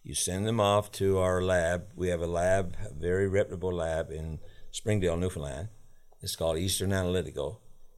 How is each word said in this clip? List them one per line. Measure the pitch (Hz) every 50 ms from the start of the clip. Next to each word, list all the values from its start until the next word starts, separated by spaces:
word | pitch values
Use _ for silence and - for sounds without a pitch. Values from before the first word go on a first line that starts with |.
| -
you | - -
send | - - 90 90 95 104
them | 110 117 113
off | 101 101 101 104 101 - -
to | - 98 98 95 92
our | 92 92 92 90
lab. | 92 92 92 90 87 85 90 87 - - -
We | 87 90 90
have | 87 82
a | 85
lab, | 85 85 85 87 92 95 98 92 87 85 - 101 -
a | -
very | 76 82 87 90 95 101
reputable | 95 92 101 - - 95 87 90 92 90
lab | 85 80 82 80 80 80 -
in | 76 78 78 80 78 76 - - - - - -
Springdale, | - - - 110 107 101 90 87 82
Newfoundland. | 85 92 90 - 82 71 71 65 71 95 110 - - - - - - - - - -
It's | - 98 -
called | - 82 80 80
Eastern | 82 95 95 92 - 95 98
Analytical. | 98 95 92 90 90 90 78 71 - 71 69 73 110 - - - - - - - -